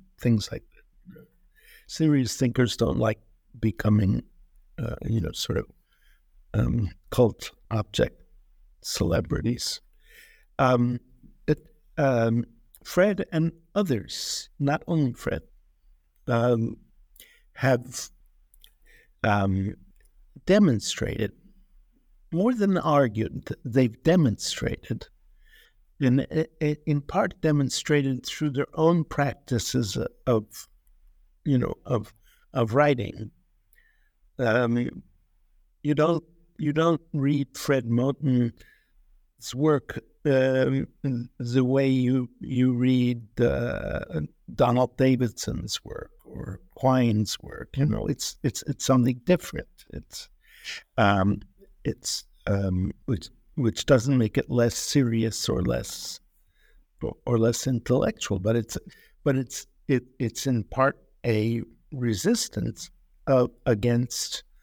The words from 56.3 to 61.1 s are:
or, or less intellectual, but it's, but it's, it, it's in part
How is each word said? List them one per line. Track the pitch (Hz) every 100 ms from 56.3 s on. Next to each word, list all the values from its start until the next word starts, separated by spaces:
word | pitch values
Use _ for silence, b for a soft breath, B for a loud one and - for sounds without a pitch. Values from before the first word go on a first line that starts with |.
| _ _ _ _ _ _ -
or, | - - -
or | 120
less | 117 117 143
intellectual, | 123 - 127 - - - 101
but | 95 117
it's, | 113 - - B B B
but | - 131
it's, | 127 - - _ -
it, | 127 123 -
it's | 117 - 139
in | 120
part | - - 135 - _